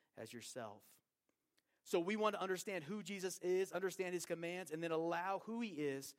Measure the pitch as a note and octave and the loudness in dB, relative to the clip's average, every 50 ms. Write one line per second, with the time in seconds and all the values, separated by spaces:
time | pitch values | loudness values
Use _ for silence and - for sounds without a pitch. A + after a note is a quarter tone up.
0 | _ _ _ - A2+ G#2+ - A#2 G#2+ - - B2+ A2+ G#2 G#2 G#2+ - - - _ | _ _ _ -12 -12 -10 -10 -10 -10 -8 -8 -6 -6 -8 -8 -12 -18 -20 -20 _
1 | _ _ _ _ _ _ _ _ _ _ _ _ _ _ _ _ _ - G3 F3 | _ _ _ _ _ _ _ _ _ _ _ _ _ _ _ _ _ 2 2 4
2 | E3+ F#3+ A3 G#3+ G#3+ G#3+ G3+ F#3+ F#3 F#3+ F#3 E3+ - G#3 F#3+ F3 C#3+ D3+ G#3+ G#3 | 4 4 2 4 4 4 6 4 4 4 2 0 0 -2 -2 -2 -2 -2 -4 -4
3 | F3+ F3+ G3+ F#3+ F#3 F#3 - - - F3+ F#3 F#3 F#3+ F#3 - F3+ F#3+ F3+ - - | -4 -4 -4 -2 -2 -4 -4 -2 2 4 4 4 4 2 0 0 0 0 0 0
4 | F#3 F3+ F3+ E3+ - - E3+ E3 E3+ E3+ F3+ F#3 F#3 - D#3 D#3+ E3+ E3 D#3+ D#3+ | -2 0 0 -2 0 -2 -2 -2 -2 -2 -2 -4 -4 -4 -4 -2 0 2 2 2
5 | E3 E3+ E3+ E3+ F3+ G3 G3 F#3 - G#3+ A3+ A#3 A#3+ G#3 E3 D3 D3 C#3+ C3+ C3+ | 2 2 0 0 0 0 -2 -2 -2 -4 -4 -2 -2 -2 -2 0 0 0 0 0
6 | C3+ - - | -6 -10 -14